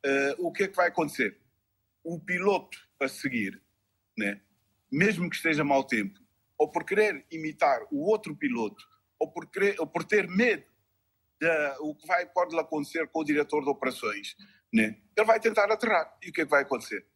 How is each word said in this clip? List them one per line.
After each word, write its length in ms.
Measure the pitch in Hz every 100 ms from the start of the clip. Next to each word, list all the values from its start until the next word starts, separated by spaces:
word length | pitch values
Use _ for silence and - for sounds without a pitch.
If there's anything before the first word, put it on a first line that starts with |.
Eh, 320 | 143 135 139 139
o 120 | 175
que 140 | -
é 40 | 196
que 60 |
vai 140 | - 175
acontecer? 500 | 175 156 - 107 - _ _ _ _ _ _
O 160 | 165 170
piloto 600 | - 180 190 190 - - _ _
a 80 | 135
seguir, 560 | - 135 123 98 - _ _ _ _ _ -
né? 240 | 101 101 _ _ _ _ _
Mesmo 380 | 139 202 170 175
que 80 | -
esteja 260 | 165 151
mau 220 | 143 139
tempo, 340 | 131 113 101 - _ _ _ _
ou 140 | 156
por 140 | 170
querer 420 | - 196 214 147 _
imitar 520 | 160 156 151 147 123 107
o 180 | 143 170
outro 260 | 214 175
piloto, 480 | 147 143 120 107 - - _ _ _
ou 120 | 156
por 160 | 175 -
querer, 300 | 190 196 202
ou 80 | -
por 180 | 175
ter 220 | - 208 180
medo 380 | 180 240 196 _ _ _ _ _ _ _ _
da, 380 | 165 160 147 135
o 140 | 151
que 120 | 151 -
vai, 180 | 180
pode 340 | 175 180 175 165
acontecer 480 | 151 156 143 170 156
com 120 | 160
o 40 |
diretor 380 | 151 147 143 151
de 60 | 139
operações, 680 | 135 127 123 110 101 101 - - _ _
né? 240 | 226 214 208 _
Ele 120 | - 220
vai 120 | 226
tentar 320 | 220 214 202
aterrar. 460 | 214 226 185 156 _
E 80 | 180
o 20 |
que 80 | 156
é 40 |
que 60 | 151
vai 120 | 143
acontecer? 440 | 139 123 - 104 _